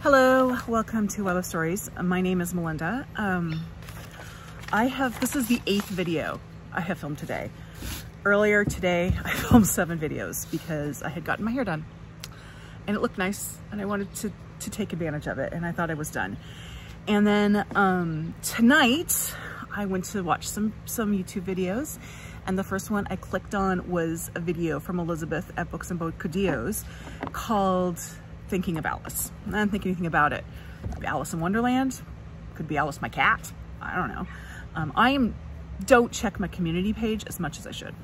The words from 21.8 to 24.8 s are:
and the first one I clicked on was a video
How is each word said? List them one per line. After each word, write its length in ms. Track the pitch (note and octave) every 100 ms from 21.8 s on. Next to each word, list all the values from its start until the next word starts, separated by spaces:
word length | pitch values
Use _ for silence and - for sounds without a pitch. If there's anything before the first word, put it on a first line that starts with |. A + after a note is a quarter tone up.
| D4+ - - - - - -
and 140 | F#3
the 40 | F#3+
first 260 | F#3+ -
one 160 | G#3 G3
I 60 | F#3+
clicked 400 | - F#3 - G#3
on 340 | F#3+ F#3 -
was 400 | F3 E3 E3 - -
a 60 |
video 400 | E3+ E3+ E3+ D3